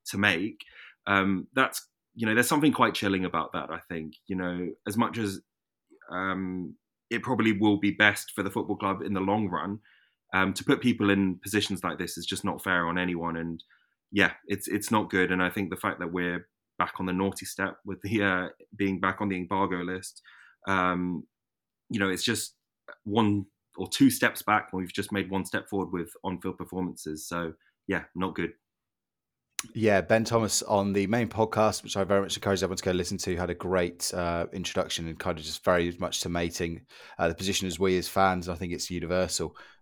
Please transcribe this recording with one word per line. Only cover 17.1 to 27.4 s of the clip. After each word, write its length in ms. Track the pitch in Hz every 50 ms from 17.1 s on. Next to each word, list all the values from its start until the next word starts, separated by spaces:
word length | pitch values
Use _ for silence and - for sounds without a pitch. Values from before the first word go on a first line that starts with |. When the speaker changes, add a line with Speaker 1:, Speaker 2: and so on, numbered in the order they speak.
| 90
Speaker 1:
naughty 320 | 92 98 98 92 - 95
step 320 | - - - 98 92 - - -
with 160 | 104 92 -
the, 220 | - 95 110 104 101
uh, 240 | 98 92 92 92 82 - - - _ -
being 240 | - 101 98 95 90
back 220 | 95 95 95 -
on 80 | 104 101
the 80 | 92
embargo 460 | 90 90 85 98 95 98 85 90 90 87
list, 380 | 90 92 92 95 - - - - - - - - - _ _ -
um, 560 | 95 98 92 90 90 90 90 90 90 87 78 - - _ _ _ _ _ _ _ _ _ _ _ -
you 100 | - 113
know, 100 | 98 95
it's 140 | 92 90 -
just 320 | 120 113 107 - - - _ _ _ _ _ _ - - - _
one 420 | 104 101 117 110 104 104 101 98 - _ _ _ _ _
or 100 | - 95
two 220 | - - - 139 127
steps 320 | - - 127 113 - -
back 320 | - - 107 104 - - -
when 80 | 92
we've 120 | 92 87 -
just 180 | - 95 -
made 180 | 104 98 92 92
one 160 | 95 95 87
step 240 | - - 101 - -
forward 220 | 104 98 90 85
with 180 | 95 87 85 - - - -
on-field 340 | 95 90 87 - 95 90
performances. 680 | - 92 - - 92 90 85 82 - - 80 76 78 -
So 260 | - 87 87